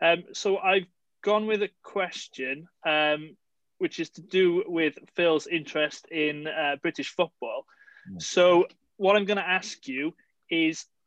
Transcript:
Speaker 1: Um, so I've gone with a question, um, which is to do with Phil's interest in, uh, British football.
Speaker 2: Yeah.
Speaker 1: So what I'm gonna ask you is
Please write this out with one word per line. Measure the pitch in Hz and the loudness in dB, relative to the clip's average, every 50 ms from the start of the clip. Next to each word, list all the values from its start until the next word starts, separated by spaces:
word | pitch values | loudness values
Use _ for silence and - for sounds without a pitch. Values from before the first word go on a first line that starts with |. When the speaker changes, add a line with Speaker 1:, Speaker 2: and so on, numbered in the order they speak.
Speaker 1:
Um, | - 165 170 175 175 - | 2 2 2 2 0 -8
so | - - - 202 190 190 | -8 -4 -2 0 0 0
I've | - 190 190 196 180 - _ _ _ _ _ _ | 2 2 2 2 0 -4 _ _ _ _ _ _
gone | - 208 208 214 214 | 0 0 2 2 2
with | 214 220 202 | 0 0 -2
a | 202 - _ _ - | -2 -4 _ _ -14
question, | - - 202 185 170 - - - - - - 131 131 139 151 165 - _ _ - | -6 -4 -4 -4 -4 -6 -10 -14 -14 -12 -8 -8 -8 -8 -8 -12 -16 _ _ -2
um, | 165 151 151 151 151 151 151 156 156 - _ _ _ _ _ _ _ _ - | 0 0 2 2 2 0 -2 -4 -10 -20 _ _ _ _ _ _ _ _ -6
which | 180 160 - - | -6 -4 -4 -6
is | 165 - | -8 -8
to | - - | -10 -18
do | 160 - - 185 185 175 170 180 - - | -8 -2 2 2 4 4 2 0 -2 -2
with | 175 165 160 151 - - - - _ | -2 0 0 0 -2 -6 -14 -10 _
Phil's | - 175 165 160 147 - - | 0 2 2 2 2 0 -2
interest | 175 165 147 - - 156 151 147 - - - - | -6 -6 -4 -4 -2 -2 -2 -2 -4 -8 -16 -8
in, | 165 160 151 151 147 147 151 | -4 -2 -2 -2 -2 -4 -8
uh, | 156 - 156 151 143 143 139 | -8 -4 -4 -2 -2 -2 -2
British | - 170 - - 131 - - | -4 -4 -4 -6 -8 -4 -2
football. | - 175 165 _ _ - 113 - - - _ _ _ _ - - - - 190 | -2 -2 -2 _ _ -10 -8 -8 -8 -10 _ _ _ _ -20 -20 -20 -20 -16
Speaker 2:
Yeah. | 190 170 | -14 -12
Speaker 1:
So | 156 - - 190 180 180 175 175 185 - _ _ _ _ _ | -10 0 4 6 6 8 8 6 4 2 _ _ _ _ _
what | - 196 190 202 | -2 2 4 4
I'm | 208 202 | 4 2
gonna | 190 208 196 | 0 -2 -2
ask | 170 180 185 185 180 - - - - 139 | -2 -2 -2 -2 -4 -6 -14 -14 -12 -8
you | 131 135 147 165 175 _ _ _ _ _ _ - | -6 -4 -4 -6 -6 _ _ _ _ _ _ -4
is | - 165 160 160 160 - - _ _ _ _ | 0 0 0 0 -2 -4 -10 _ _ _ _